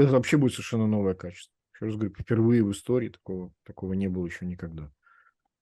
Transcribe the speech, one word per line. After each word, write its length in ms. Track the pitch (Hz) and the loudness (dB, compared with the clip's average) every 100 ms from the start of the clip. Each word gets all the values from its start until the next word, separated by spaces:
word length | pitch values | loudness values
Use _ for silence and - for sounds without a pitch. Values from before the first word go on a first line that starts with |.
это 120 | 139 | 6
вообще 260 | 127 117 156 | 4 4 2
будет 140 | 131 | 2
совершенно 320 | - - 117 107 | 0 -4 0 0
новое 280 | 107 98 | 2 0
качество. 400 | 92 87 - - _ _ | -2 -8 -16 -20 _ _
Еще 120 | - 110 | -10 -8
раз 100 | 107 | -4
говорю, 180 | 104 - | -6 -6
впервые 460 | - 113 113 120 | -2 2 4 4
в 80 | 104 | 2
истории 380 | 98 - 123 107 | -2 -2 -2 -4
такого, 420 | - - 92 90 _ | -10 -12 -10 -12 _
такого 300 | - - 92 | -20 -10 -6
не 140 | 95 98 | -4 -2
было 180 | 92 85 | -4 -6
еще 200 | - 90 | -8 -10
никогда. 460 | 87 85 78 73 _ _ _ _ _ _ _ | -10 -12 -12 -16 _ _ _ _ _ _ _